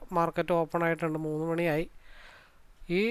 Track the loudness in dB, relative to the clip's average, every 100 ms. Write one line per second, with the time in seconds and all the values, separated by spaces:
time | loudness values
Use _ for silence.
0 | 0 2 2 2 2 2 2 0 0 2
1 | 0 -2 -2 -2 0 0 2 0 -2 -8
2 | -20 -20 -20 -20 -20 -20 -20 -20 -2 0
3 | 0